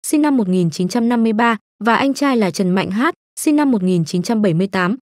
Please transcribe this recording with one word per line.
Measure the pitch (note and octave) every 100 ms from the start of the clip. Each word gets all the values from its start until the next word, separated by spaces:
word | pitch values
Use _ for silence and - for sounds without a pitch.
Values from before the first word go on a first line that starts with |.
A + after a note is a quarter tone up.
| -
sinh | D#4
năm | D4+ C4+
một | F#3+
nghìn | F#3 E3+
chín | D3+ F3+
trăm | A#3+ A#3
năm | A#3+
mươi | A3+
ba, | G#3+ A#3 A3 _ _
và | G#3+
anh | A3 C#4
trai | C4+ C#4+ A#3+
là | F#3+
Trần | D3+ F3+
Mạnh | F#3+ -
Hát, | G3 D4+ - _ -
sinh | - D4
năm | D4
một | A3+
nghìn | F#3 F3+
chín | D#3+ F3+
trăm | F3 G#3+
bảy | G#3
mươi | D#3+ F#3+
tám. | F#3 F3+ B3+ _